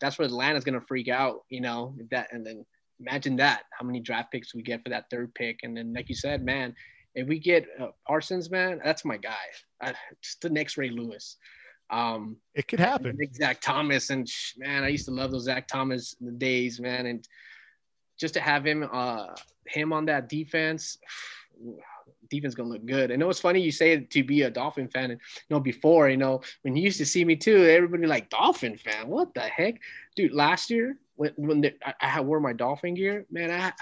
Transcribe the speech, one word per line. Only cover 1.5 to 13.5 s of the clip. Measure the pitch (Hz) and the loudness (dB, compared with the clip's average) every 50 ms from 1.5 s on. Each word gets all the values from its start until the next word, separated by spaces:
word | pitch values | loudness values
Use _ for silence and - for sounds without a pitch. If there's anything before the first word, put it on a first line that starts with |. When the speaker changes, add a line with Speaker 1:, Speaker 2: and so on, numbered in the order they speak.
Speaker 1:
you | 131 127 | -10 -6
know, | 127 123 117 120 123 127 139 110 | -4 -4 -4 -4 -6 -8 -10 -14
if | 117 113 | -10 -6
that, | 127 123 107 - | -4 -4 -4 -6
and | 120 117 110 | -8 -12 -12
then | 110 110 107 - - _ _ _ _ _ - | -12 -14 -14 -18 -20 _ _ _ _ _ -16
imagine | 123 123 131 143 135 143 131 127 | -8 -6 -6 -4 -2 -2 0 2
that, | 139 143 120 104 - - | 4 4 2 0 -4 -10
how | - - 123 | -14 -10 -8
many | 123 123 123 | -8 -6 -6
draft | 113 - 117 113 117 - | -6 -6 -6 -6 -6 -6
picks | - 123 120 - - | -8 -12 -12 -12 -14
we | 117 | -12
get | 110 120 117 117 117 | -8 -8 -8 -8 -6
for | 120 | -8
that | 127 110 - _ | -8 -8 -8 _
third | 127 120 120 120 - | -8 -8 -8 -8 -8
pick. | - 123 117 117 - - | -6 -6 -6 -6 -8 -10
And | 120 117 | -10 -10
then, | 117 117 117 | -10 -8 -8
like | 117 123 123 - | -8 -8 -8 -8
you | 127 | -8
said, | - - 143 147 135 131 | -6 -4 -4 -4 -2 -2
man, | 127 131 139 127 123 120 - - - _ _ _ _ - | -2 -2 -2 -4 -6 -8 -12 -18 -20 _ _ _ _ -10
if | 127 131 135 | -6 -4 -2
we | 160 160 | -4 0
get, | 151 175 175 165 - - - 135 | 2 4 4 4 4 2 -4 -10
uh, | 127 - - _ _ - | -10 -10 -10 _ _ 0
Parsons, | 147 156 156 - 185 180 165 165 | 0 0 0 -2 -4 -4 -4 -2
man, | 185 185 180 185 180 156 - | -2 0 0 0 -2 -2 0
that's | 151 156 - - | 0 -2 0 -2
my | 151 113 101 | -4 -6 -6
guy. | 104 110 110 101 92 - - - - _ _ _ | -6 -8 -8 -8 -8 -10 -14 -18 -20 _ _ _
I, | 120 139 156 - - - - - | -8 -8 -8 -8 -12 -18 -18 -16
just | - - - - | -16 -14 -12 -8
the | - 170 | -4 -2
next | 151 151 151 - - 151 | -2 -2 -2 -2 -4 -4
Ray | 135 127 | -4 -4
Lewis. | 120 117 117 117 104 - - - - - _ - - - - - - _ _ - | -4 -6 -8 -8 -10 -12 -14 -18 -18 -20 _ -20 -20 -20 -20 -20 -20 _ _ -6
Um, | 110 117 120 117 113 110 107 110 113 - _ _ _ | -4 -2 -2 -2 -2 -4 -6 -10 -12 -14 _ _ _
Speaker 2:
It | 147 - - | -4 -4 0
could | - 196 | 2 2
happen. | 175 226 269 262 - 123 - - | 4 4 2 2 -2 -4 -4 -4
Speaker 1:
and | 147 139 123 | -6 -6 -4
Zach | 127 151 131 | -2 -2 -2